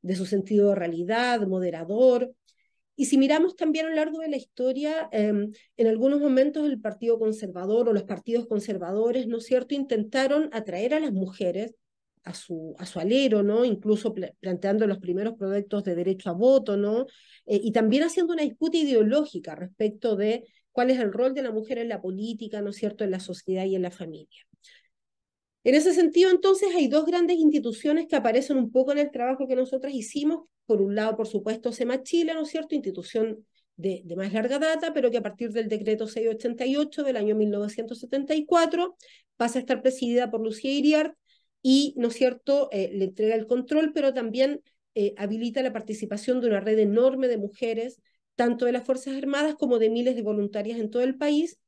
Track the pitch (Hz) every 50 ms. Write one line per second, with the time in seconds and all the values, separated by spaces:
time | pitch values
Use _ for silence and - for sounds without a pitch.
0 | - 180 190 185 190 185 208 196 190 - 214 202 202 202 196 196 175 170 165 165
1 | 175 175 220 233 247 247 240 226 202 190 185 185 185 175 165 160 165 165 202 226
2 | 254 262 247 247 247 247 - _ _ _ _ _ _ _ _ _ _ _ _ -
3 | 269 - - 269 269 269 302 311 330 359 359 - 349 311 311 320 320 320 320 302
4 | 311 320 302 320 320 311 294 254 254 _ _ - 247 262 262 269 294 302 320 320
5 | 320 320 - 220 208 214 214 202 208 214 214 - _ _ _ - 226 220 220 226
6 | 247 269 285 285 285 285 262 262 269 294 294 311 302 294 269 214 - 214 - -
7 | 233 233 233 220 220 220 214 214 214 185 180 180 185 196 214 233 240 233 220 202
8 | - - 202 180 - - 226 240 233 233 220 208 208 - 202 185 170 170 190 214
9 | 226 240 240 262 240 220 233 226 226 - 254 254 247 - 285 285 269 269 240 214
10 | 214 214 - 262 269 269 285 302 311 302 - 226 220 202 175 180 214 254 294 311
11 | 311 285 208 190 185 185 - - 202 180 175 190 208 - - _ _ _ _ _
12 | _ _ _ _ _ 175 175 - - - 175 160 160 160 - - 185 180 - 175
13 | 165 196 233 269 277 262 214 208 202 202 208 226 247 254 208 - - 208 214 214
14 | - 226 220 202 180 - - _ - 190 180 180 - 196 202 214 220 202 196 190
15 | 185 180 175 185 208 226 226 233 196 190 196 202 202 202 - 202 202 196 175 170
16 | 175 190 190 190 - 196 170 175 226 262 269 269 269 - 202 202 202 208 220 233
17 | 269 - - _ _ _ - - _ - 208 196 214 226 214 233 220 220 226 277
18 | 320 339 320 392 349 330 349 320 302 - - _ 311 330 330 330 311 285 262 226
19 | 214 214 254 302 294 - - 180 - 170 151 - 180 185 _ _ 214 214 214 208
20 | - 233 208 190 202 214 226 247 240 - _ _ _ _ _ 254 247 254 262 254
21 | 233 202 190 208 247 262 262 277 262 240 214 214 220 220 254 233 233 233 214 190
22 | - 185 185 196 214 233 226 214 226 214 214 208 208 202 202 - - 208 214 -
23 | 214 196 185 185 185 - 180 - - - 185 185 185 196 190 185 180 180 180 -
24 | 180 165 156 131 - _ _ - _ _ _ _ _ - - _ _ _ _ _
25 | _ _ _ _ _ _ _ _ _ _ _ _ _ 240 262 302 302 370 311 330
26 | 339 311 311 339 370 381 370 359 - 381 392 381 415 392 349 359 285 233 277 311
27 | 311 320 349 349 349 339 359 330 311 302 302 285 - 233 220 - - 294 294 330
28 | 330 - 330 269 208 233 226 247 269 - 285 262 240 226 - 262 262 269 277 285
29 | 294 285 - 247 240 254 269 262 285 262 262 254 254 254 269 262 262 294 277 247
30 | 220 - - 294 285 302 339 320 - _ _ _ _ - 220 202 196 196 202 214
31 | 214 220 214 220 220 220 - 196 202 214 226 226 - 247 226 - 254 240 254 262
32 | 262 - - 339 330 320 330 320 302 311 - 320 311 - 311 285 - 196 190 180
33 | 170 - - 226 220 226 214 220 _ _ _ _ _ _ _ - 165 196 185 -
34 | - 170 170 180 190 202 190 220 220 247 269 285 311 320 320 320 339 320 311 311
35 | 247 240 226 233 214 208 - _ 240 226 214 233 226 208 220 214 202 214 214 214
36 | 226 214 - 233 220 226 220 220 - 233 240 233 254 262 269 285 302 294 - -
37 | 294 277 254 220 208 214 214 214 214 208 208 202 208 208 214 - 226 226 240 -
38 | - 247 - 277 277 277 311 311 302 - 349 339 330 330 339 339 349 359 - _
39 | - - - _ _ _ _ _ 233 233 240 262 254 247 254 254 - 262 254 262
40 | 254 240 233 240 247 214 226 220 220 226 214 - - 269 277 285 277 294 302 302
41 | 311 302 - _ _ _ _ _ _ _ _ _ - 262 262 277 285 285 - 254
42 | 240 240 233 - 269 247 247 - _ - 277 285 269 - - 196 190 175 196 196
43 | 190 190 190 - 214 214 226 220 220 220 247 254 254 - 302 302 320 302 302 320
44 | 285 269 254 254 233 220 208 254 262 277 294 302 _ _ _ _ _ _ _ 214
45 | 202 202 202 - 202 196 214 226 233 240 226 277 262 254 - 220 214 - 214 214
46 | 220 - 208 208 - - 254 254 240 233 208 196 196 220 220 220 214 202 202 226
47 | 247 262 262 262 262 247 240 214 196 202 - - 247 226 226 226 226 254 254 _
48 | _ _ _ _ _ _ _ - 240 240 233 233 247 240 247 247 247 - 262 254
49 | - 269 269 269 277 277 277 285 294 311 302 - 302 247 247 226 220 220 226 233
50 | 240 254 254 233 214 214 214 208 208 202 202 214 202 220 226 233 214 214 220 247
51 | 247 262 262 262 302 294 294 294 330 330 - _ _